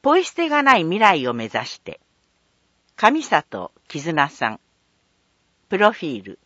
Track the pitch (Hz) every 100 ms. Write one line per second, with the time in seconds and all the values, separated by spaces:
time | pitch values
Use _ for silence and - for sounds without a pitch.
0 | 269 349 349 - 330 294 277 240 165 196
1 | 214 170 123 120 110 110 107 - - -
2 | _ _ _ _ _ _ _ _ _ -
3 | 214 311 285 160 - 98 90 _ _ 147
4 | 151 156 143 - 117 107 _ _ _ _
5 | _ _ _ _ _ _ _ 190 208 220
6 | 165 113 95 -